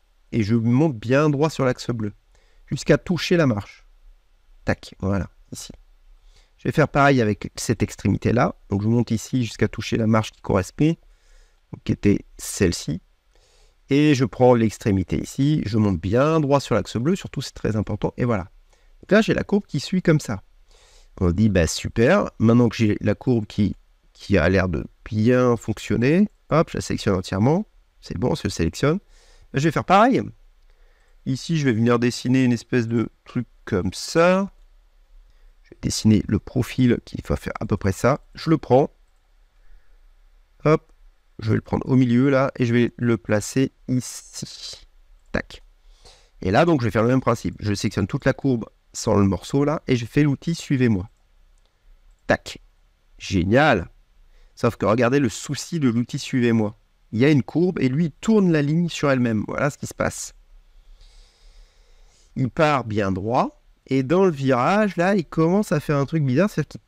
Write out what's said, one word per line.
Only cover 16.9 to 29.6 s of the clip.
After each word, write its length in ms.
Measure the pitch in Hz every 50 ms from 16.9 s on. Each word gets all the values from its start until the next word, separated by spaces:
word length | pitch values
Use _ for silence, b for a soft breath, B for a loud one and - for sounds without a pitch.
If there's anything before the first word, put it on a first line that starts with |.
| -
bleu, 200 | 110 123 160 196
surtout 240 | - - - - 143
c'est 140 | - - -
très 200 | - - - 104
important, 380 | 110 95 - 104 - - - - -
et 80 | 123
voilà. 240 | 120 113 95 87 - _ - _ _ _ _ _ _ _ -
Donc 120 | - - 185
là, 80 | 220 220
j'ai 100 | - -
la 120 | - -
courbe 200 | - 196 208 -
qui 140 | _ - 143
suit 220 | - - - 185 -
comme 180 | 175 156 147
ça. 220 | - - 107 95 - _ _ - - b b b b b b b b b b -
On 100 | 92 87
dit, 180 | 85 98 110 110
bah 180 | 95 92 82
super, 640 | - - - - - - 110 117 139 190 208 - - - -
maintenant 300 | 107 113 117 123 123 113
que 80 | -
j'ai 220 | - 117 104 104 -
la 140 | - 104 101
courbe 320 | - - 131 123 117 107
qui, 300 | - - - 107 90 - - _ _ _ _ _ _ _
qui 240 | - - - 98
a 120 | 90 76 90
l'air 180 | 95 95 92 92
de 160 | 78 62 55 - _ _ -
bien 500 | - 104 107 107 123 127 127 127 123 120
fonctionner, 720 | 117 - - 104 - - - 107 110 117 139 160 185 214 - _ _ _ -
hop, 180 | 147 156 170 -
je 60 | -
la 40 | - -
sélectionne 320 | - - - - 110 98
entièrement, 520 | 90 - - 101 95 107 131 160 190 214 _ _ _ _ _ _ _
c'est 180 | - - - 87
bon, 140 | 123 - 170
on 20 |
se 140 | - - 101
sélectionne. 500 | - - 85 82 - - - 143 165 202 _ b b b b b b b b b b
Bah, 60 |
je 60 | 135